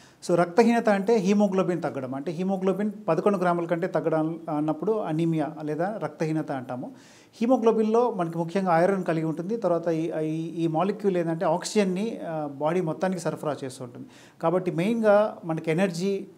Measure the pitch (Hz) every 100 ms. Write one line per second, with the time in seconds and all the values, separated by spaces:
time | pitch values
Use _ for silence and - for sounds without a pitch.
0 | - _ - 170 175 175 226 233 233 196
1 | 196 233 180 208 208 190 170 170 143 127
2 | 127 135 151 160 185 190 190 185 214 -
3 | - 160 202 196 180 175 165 170 180 160
4 | 160 156 156 165 - 151 156 151 185 220
5 | 190 156 165 160 143 160 151 151 185 214
6 | 151 - 156 156 151 139 123 127 202 -
7 | - - - - 233 254 226 226 214 226
8 | 240 202 165 165 170 196 185 165 180 196
9 | 180 165 160 160 175 226 180 170 170 160
10 | 160 160 156 160 165 165 165 156 185 202
11 | 202 180 165 165 175 175 - 214 190 180
12 | 226 - 180 160 147 135 151 180 160 151
13 | 190 185 160 156 151 135 135 - 123 123
14 | 135 - - - 165 180 180 160 185 233
15 | 220 202 214 - 170 160 160 160 196 165
16 | 190 196 -